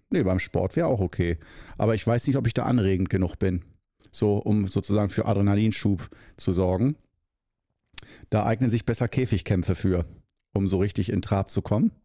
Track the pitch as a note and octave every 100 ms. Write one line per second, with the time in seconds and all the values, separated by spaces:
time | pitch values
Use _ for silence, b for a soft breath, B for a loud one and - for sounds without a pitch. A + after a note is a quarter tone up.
0 | - F3+ F#2+ F#2 - F#2+ F#2 D#3+ E3 A#2
1 | F2+ - E2+ D#2+ B B B B G#2+ A2+
2 | A2+ A#2+ D3 C3+ A#2 - - B2 G2 F#2
3 | F#2 F#2+ F#2 - F#2+ F2 - - _ _
4 | _ - G#2+ G2+ - G#2 G2 G2+ - G#2
5 | G2+ - - G2 G2+ G2+ A2 - G#2 F#2+
6 | - B B B - F2+ F#2 F#2 B2+ D3+
7 | _ _ _ _ _ _ _ _ _ -
8 | B B B G#2+ A2 A#2 B2+ A2+ - A2+
9 | A#2 - B2+ G2+ - F#2+ E2+ F2 F#2+ F2+
10 | E2+ - _ _ _ G2+ G2 F#2 G2+ -
11 | F2 F#2+ - G2 - G2 - G#2 G#3+ -